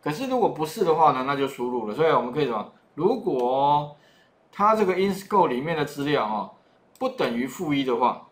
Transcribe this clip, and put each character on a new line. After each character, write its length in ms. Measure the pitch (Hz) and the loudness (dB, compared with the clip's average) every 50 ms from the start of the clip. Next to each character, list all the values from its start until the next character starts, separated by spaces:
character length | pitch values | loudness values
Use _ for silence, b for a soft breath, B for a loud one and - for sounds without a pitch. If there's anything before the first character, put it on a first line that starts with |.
可 80 | _ 147 | _ -6
是 160 | 151 - 269 | -6 -4 -4
如 140 | 254 262 247 | -2 0 2
果 80 | 208 156 | 2 0
不 180 | 143 147 156 | 0 -2 -6
是 180 | 151 - 226 196 | -6 -2 0 2
的 100 | 165 156 | 2 4
话 180 | 160 160 147 | 6 6 4
呢， 120 | 135 131 127 | 4 2 -2
那 100 | 135 143 | -2 -2
就 100 | 135 139 | -2 -2
输 220 | 131 - - 123 123 | -4 -4 -6 -6 -4
入 180 | 123 123 110 | -4 -4 -4
了。 80 | 107 107 | -6 -2
所 120 | 135 160 | 2 2
以 40 | 160 | 4
我 100 | 143 131 | 4 2
们 120 | 120 123 | 0 0
可 100 | 127 151 | -2 -2
以 40 | 147 | -2
什 40 | 127 | 0
么？ 220 | 117 107 98 - b b b b _ | -2 -4 -6 -10 b b b b _
如 260 | 143 160 202 262 226 | 0 0 0 0 0
果 760 | 202 185 147 127 120 123 131 135 139 143 147 147 151 147 b b b b b b b b b b _ _ | -2 -2 -2 0 0 0 2 2 4 4 4 2 0 -4 b b b b b b b b b b _ _
它 240 | - - 202 214 220 | -4 0 2 2 4
这 100 | 214 208 | 4 2
个 100 | 185 185 | 0 2
in 200 | 180 190 202 185 | 0 0 0 -2
scope 340 | 185 - - 208 196 175 147 | -6 -8 0 2 4 4 4
里 120 | 123 123 | 2 -2
面 160 | 139 165 165 | -4 -4 -2
的 80 | 151 143 | -2 -4
资 200 | - - 143 139 | -4 -4 -6 -2
料 220 | 147 147 131 113 | 0 0 0 0
哈， 260 | 107 107 104 95 98 - b b b b b _ _ _ - | -2 -4 -6 -8 -8 -14 b b b b b _ _ _ -6
不 100 | 254 254 | -6 -6
等 260 | - - 156 123 117 | -2 -2 -2 -2 -2
于 120 | 120 127 | -4 -6
负 260 | 135 - - 185 151 | -6 -6 -8 -4 -2
一 100 | 143 139 | -2 -2
的 140 | 135 127 120 | 0 -2 0
话 300 | - 127 117 - - - - | 2 2 0 0 -2 -12 -20